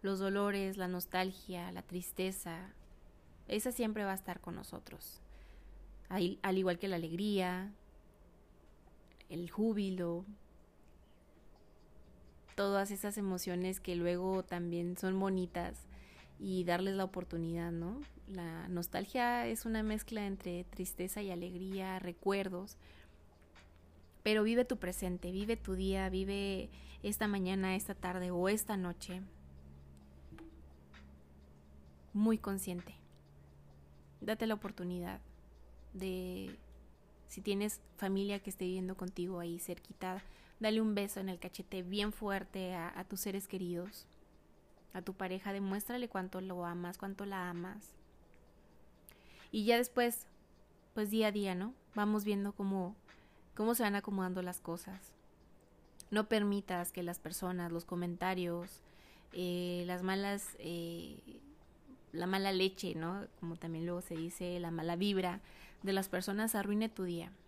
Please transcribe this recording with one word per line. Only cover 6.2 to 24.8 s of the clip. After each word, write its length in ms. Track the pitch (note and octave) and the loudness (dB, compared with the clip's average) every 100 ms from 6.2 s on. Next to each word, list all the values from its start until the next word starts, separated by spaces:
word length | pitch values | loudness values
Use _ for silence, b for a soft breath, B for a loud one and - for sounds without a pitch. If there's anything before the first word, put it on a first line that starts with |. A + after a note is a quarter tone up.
| F3 G3 | 2 2
al 140 | G3+ F#3+ | 2 4
igual 220 | F#3 F3 | 4 2
que 80 | G3 | 0
la 100 | F3 | 0
alegría, 760 | E3 E3 G#3 G3+ F3+ F3+ G3 G3+ - - - - - - - - - - - - - - - | -2 0 2 4 4 0 -4 -10 -18 -20 -20 -20 -20 -20 -20 -20 -20 -20 -20 -20 -20 -20 -8
el 220 | E3+ F3 | -6 -4
júbilo, 760 | - A3 G#3 G3 F#3 E3+ E3+ G3 G#3 - - - - - - - - - - - - - - - - - - - - - - | 2 2 4 2 2 0 0 -4 -12 -16 -20 -20 -20 -20 -20 -20 -20 -20 -20 -20 -20 -20 -20 -20 -20 -20 -20 -20 -20 -12 0
todas 360 | G3+ G3 G3+ | 4 4 4
esas 260 | G3+ G#3 G#3 | 0 -2 0
emociones 640 | G3 F#3 F#3+ F3+ F#3 F#3 | 0 0 0 2 2 0
que 160 | - F3 | -2 2
luego 480 | E3+ F3 F#3 F#3+ | 4 4 4 2
también 540 | F#3 F3 F3 E3+ F3 F3+ | 0 -2 0 0 0 0
son 220 | F#3+ F#3+ | 2 4
bonitas 680 | G3 F#3+ F3+ F3 E3+ - - B B B B - | 4 2 0 -2 -4 -6 -12 B B B B -8
y 240 | G3+ F#3 | 0 2
darles 320 | F3 F3 F#3+ G3 | 4 4 4 2
la 80 | |
oportunidad, 680 | F#3+ F#3 F3+ E3+ E3 E3+ E3+ | 0 0 -4 -2 0 0 0
¿no? 280 | E3+ E3+ A#3+ D4 - - | -2 -2 -4 -8 -14 -10
La 400 | F#3+ E3+ E3 F3 | -8 -6 -6 -4
nostalgia 800 | F3 F3 - G3+ C4 A#3+ A#3+ A#3 | -2 0 -2 -2 2 2 2 2
es 180 | A3+ A#3 | -2 0
una 180 | A3 | 0
mezcla 420 | G#3+ G#3+ - A3 G3+ | 2 0 -2 -4 -2
entre 380 | G3 - F3 F3 | -2 -4 -4 -6
tristeza 560 | - F#3 - F#3 G#3 | -6 -6 -2 -4 -2
y 100 | G3+ | -4
alegría, 680 | F3 F3+ F3+ F#3+ F#3+ F#3+ F#3 | -4 -4 -4 -4 -2 -2 -2
recuerdos, 800 | F#3 F3 - G3 F#3+ F3+ G3+ - B B B B - - - - - - - - - - | -4 -2 2 4 2 -2 -6 -12 B B B B -20 -20 -20 -20 -20 -20 -20 -20 -20 -4
pero 200 | G#3+ G#3+ | 4 6
vive 220 | G#3+ A#3 B3 | 8 6 6
tu 120 | |
presente, 540 | A#3+ | 2